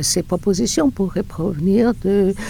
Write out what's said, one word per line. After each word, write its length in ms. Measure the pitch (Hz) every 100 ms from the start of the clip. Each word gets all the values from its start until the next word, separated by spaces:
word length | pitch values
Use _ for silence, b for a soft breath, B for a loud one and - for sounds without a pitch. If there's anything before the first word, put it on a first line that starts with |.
Ces 220 | 147 180
propositions 640 | 165 175 208 190 226 - 285
pourraient 320 | - 190 180
provenir 680 | - - 170 156 175 202 240
du 400 | 226 185 202 190 196